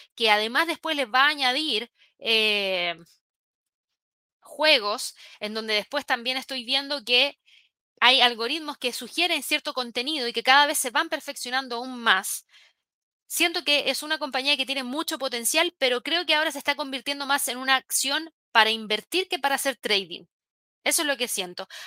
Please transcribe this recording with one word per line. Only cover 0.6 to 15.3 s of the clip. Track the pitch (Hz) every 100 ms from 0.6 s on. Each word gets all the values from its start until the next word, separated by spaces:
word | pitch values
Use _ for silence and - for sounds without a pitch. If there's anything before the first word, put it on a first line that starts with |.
| 330
después | 302 320 294
les | 240
va | 247
a | 285
añadir, | 302 262 262 311 214 240 _ _ _
eh, | - 220 214 208 196 185 175 170 170 _ _ _ _ _ _ _ _ _ _ _ _ _
juegos, | - - 302 285 208 233 - - - -
en | 208
donde | 220 220
después | 214 196 285
también | - 254 233 262
estoy | - 262
viendo | 226 269 277 285
que | 208 247 277 - _ _ _ _ _ -
hay | 233 262
algoritmos | 247 226 226 311 302 277
que | 247
sugieren | 226 247 - 349 320
cierto | - 302 302
contenido | 277 240 240 254 311 240
y |
que | 226
cada | 226 277 294
vez | 302
se | 269
van | 240 330
perfeccionando | 311 - - 240 262 262 233
aún | 254 247
más. | 233 190 202 - - - _ _ _ _ _ _ -
Siento | - 339 339
que | - 294 -
es | 262
una | 302 311
compañía | 294 254 269 294
que | 254
tiene | 269
mucho | 247 285 330 311
potencial, | 262